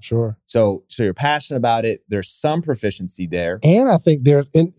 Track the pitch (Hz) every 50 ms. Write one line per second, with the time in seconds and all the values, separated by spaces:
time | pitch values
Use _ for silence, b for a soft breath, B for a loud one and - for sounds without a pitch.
0 | - - 117 117 117 110 107 - _ - - 117 110 101 95 - _ - - -
1 | 113 95 92 - 139 143 151 151 - - 147 123 117 120 117 113 113 113 104 -
2 | _ - 104 98 92 - - - - 151 156 170 165 156 131 - - 101 - -
3 | 92 90 - - 92 82 87 87 85 85 92 107 - 156 185 226 269 254 185 165
4 | - 175 151 139 123 143 147 143 139 - - 160 165 170 -